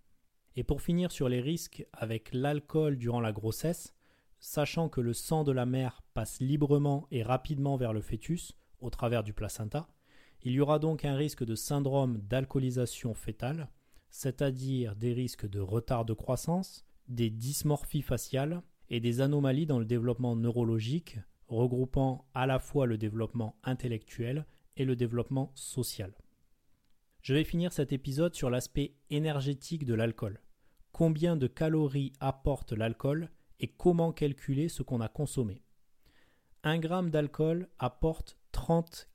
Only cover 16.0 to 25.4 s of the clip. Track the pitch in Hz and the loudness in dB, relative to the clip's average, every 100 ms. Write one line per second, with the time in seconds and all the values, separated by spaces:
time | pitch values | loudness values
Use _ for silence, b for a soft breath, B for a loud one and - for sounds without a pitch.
16 | 113 110 - 123 - 180 190 - - - | 0 -2 0 -2 0 0 -2 -10 -20 -20
17 | - 120 117 110 123 143 151 147 - 147 | -8 0 0 0 -4 0 0 0 0 -4
18 | - 123 - 131 147 175 - _ - 120 | 0 -2 -2 -2 -2 -4 -10 _ -4 0
19 | 120 120 135 147 135 131 160 127 110 120 | 0 2 2 4 2 2 2 0 2 0
20 | 120 120 123 113 117 120 117 113 110 165 | 2 0 0 2 2 2 2 2 0 -2
21 | - 113 - _ - 113 123 123 127 143 | -4 -12 -14 _ -4 0 2 2 0 2
22 | 135 131 - 127 131 131 - 147 127 110 | 2 0 -6 0 2 2 0 0 2 0
23 | 107 110 110 120 110 - 131 127 123 110 | -2 -2 -2 -2 -4 -6 -4 -4 -4 -6
24 | - - 117 147 151 b b - 131 123 | -8 -6 -4 -4 -8 b b -2 0 2
25 | 120 120 117 135 | 2 0 0 -2